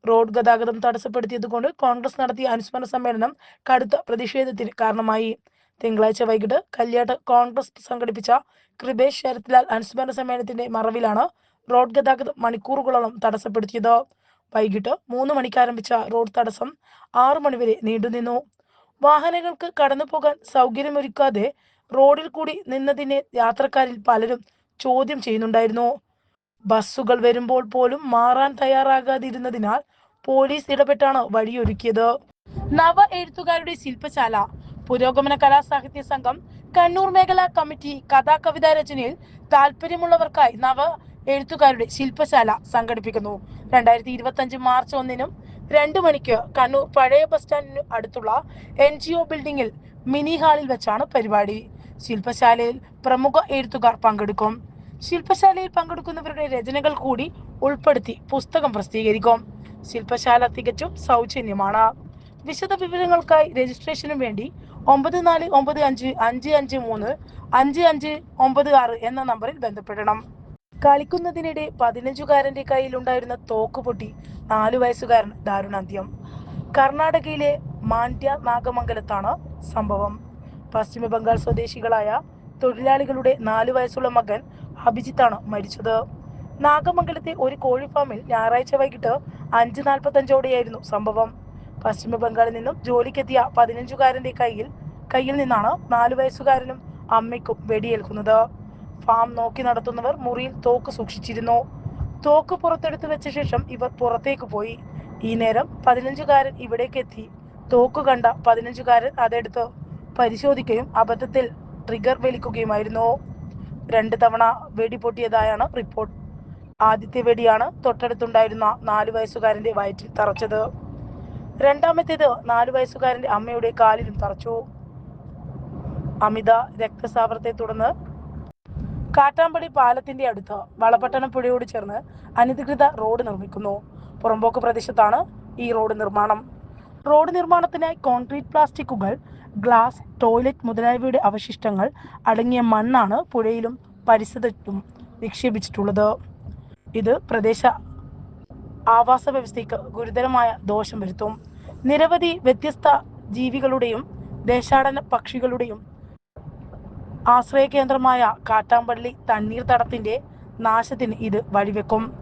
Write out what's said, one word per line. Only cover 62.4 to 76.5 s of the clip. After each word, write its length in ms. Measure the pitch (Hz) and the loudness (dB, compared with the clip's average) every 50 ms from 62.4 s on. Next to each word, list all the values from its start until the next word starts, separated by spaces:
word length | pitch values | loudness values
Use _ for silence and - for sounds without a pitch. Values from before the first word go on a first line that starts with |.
| - | -12
വിശദ 280 | 277 311 - 381 370 392 359 | -12 -6 -6 -2 -4 -2 -4
വിവരങ്ങൾക്കായി 680 | 370 349 349 359 359 349 349 339 339 - 320 311 311 311 | -4 -4 -2 -2 2 2 2 2 4 4 4 4 4 4
രജിസ്ട്രേഷനും 680 | - 254 254 247 247 - - 311 311 - - 294 302 277 | 2 -2 -2 -2 -4 -10 -8 -8 -6 -6 -6 -8 -4 -4
വേണ്ടി 280 | 262 233 208 196 226 285 - - - - - - - - | -4 -4 -4 -8 -8 -10 -14 -16 -20 -20 -18 -4 4 4
ഒമ്പത് 260 | 277 277 269 330 339 359 339 | 4 4 4 0 0 2 4
നാല് 200 | 339 330 320 339 330 285 277 | 4 4 4 2 4 2 2
ഒമ്പത് 220 | 277 269 302 302 294 269 | 2 2 0 2 2 0
അഞ്ച് 220 | 269 214 247 262 254 - 226 | 0 -2 -4 -6 -2 0 0
അഞ്ച് 240 | 233 240 254 240 294 302 294 | 0 0 -2 -2 2 2 2
അഞ്ച് 200 | 277 254 269 269 | 2 0 -6 -6
മൂന്ന് 320 | 240 226 220 214 208 226 294 302 - - - - - - - | -4 -4 -6 -4 -4 -6 -6 -8 -10 -20 -20 -20 -8 0 2
അഞ്ച് 280 | 254 262 285 269 330 349 330 | 4 4 4 2 4 4 4
അഞ്ച് 220 | 311 285 262 302 302 302 - - - - | 4 4 -2 -6 -6 -6 -10 -18 0 2
ഒമ്പത് 320 | 262 262 262 277 285 294 285 | 2 4 4 2 4 6 6
ആറ് 220 | 262 247 233 233 226 226 233 | 6 6 4 -2 -4 -4 -6
എന്ന 120 | 254 269 | -4 -4
നമ്പറിൽ 340 | 262 254 233 214 214 247 302 311 | -4 -4 -4 -4 -4 -8 -6 -6
ബന്ധപ്പെടണം. 600 | 247 220 202 208 196 - 208 208 208 214 214 214 - - - - - - - - _ _ - | -6 -6 -6 -8 -12 -10 -8 -4 -2 -2 -2 -2 -6 -16 -20 -20 -20 -20 -20 -20 _ _ -14
കളിക്കുന്നതിനിടെ 880 | - - 285 277 285 294 - - 349 339 349 311 339 320 320 311 311 302 302 - - | 4 6 6 6 6 4 -2 -6 -4 -4 -4 -6 -6 -8 -6 -6 -6 -8 -10 -4 0
പതിനഞ്ചുകാരന്റെ 840 | 247 233 233 240 240 262 269 254 302 294 294 277 269 277 277 269 269 | 0 0 0 -2 -8 -8 -8 -8 0 4 4 4 4 2 -4 -6 -4
കയ്യിലുണ്ടായിരുന്ന 720 | - 277 262 269 262 254 254 254 254 254 254 254 247 240 - - - | -2 0 0 0 -2 -6 -6 -2 -2 -2 -2 -2 -6 -10 -12 -6 -4
തോക്ക് 300 | 226 220 220 220 - 262 | -2 -2 -2 -2 -4 -8
പൊട്ടി 300 | - 247 233 190 214 202 - - - - - - - - | -6 -6 -6 -6 -10 -14 -16 -18 -18 -18 -18 -16 -6 -2
നാലു 280 | 220 220 214 220 240 254 | 0 2 2 2 2 2
വയസ്സുകാരൻ 540 | 247 240 240 - 254 226 240 226 214 208 - - - | 2 0 0 -4 0 4 4 4 4 2 -8 -10 -6
ദാരുണാന്ത്യം. 640 | 208 196 196 196 202 202 196 185 170 - 196 190 - - - - - - - - - | -4 -4 -4 -4 -6 -8 -8 -8 -8 -10 -10 -10 -10 -14 -16 -16 -16 -16 -16 -16 -12